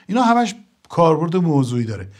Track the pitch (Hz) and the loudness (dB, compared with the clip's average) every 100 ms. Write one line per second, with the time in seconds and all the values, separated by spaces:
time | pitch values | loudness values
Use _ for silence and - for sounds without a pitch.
0 | - 233 233 240 226 - - _ _ - | -4 0 2 2 0 -6 -20 _ _ 2
1 | 165 156 170 185 170 143 120 123 113 98 | 2 2 0 0 0 0 0 -2 -4 -8
2 | 98 | -12